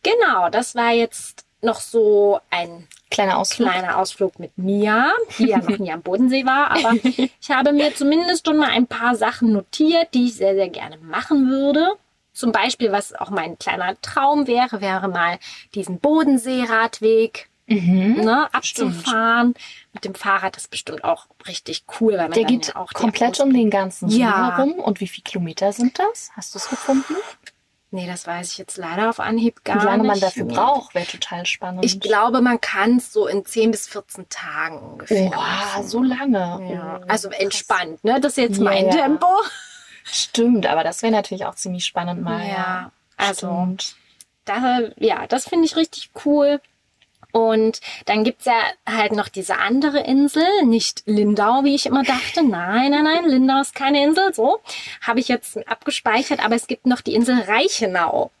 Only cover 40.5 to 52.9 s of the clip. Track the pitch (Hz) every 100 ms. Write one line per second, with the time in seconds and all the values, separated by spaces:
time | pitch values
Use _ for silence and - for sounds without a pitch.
40.5 | 233 185 156 165 180 226 220 196 190 -
41.5 | - 185 180 - 180 175 175 175 - 202
42.5 | 190 185 185 185 _ _ - 202 190 185
43.5 | 180 185 190 - - _ _ - _ -
44.5 | 208 254 247 220 - 220 180 - 254 -
45.5 | 339 320 330 330 - - - 294 294 285
46.5 | 285 _ _ _ _ _ _ - 226 226
47.5 | 220 220 - - - - 214 214 - 254
48.5 | 233 - - - 220 208 208 214 196 185
49.5 | - 190 254 294 277 - 269 285 311 339
50.5 | 403 269 226 - - - 208 208 208 208
51.5 | 254 277 277 269 262 262 254 - - 294
52.5 | 180 175 220 269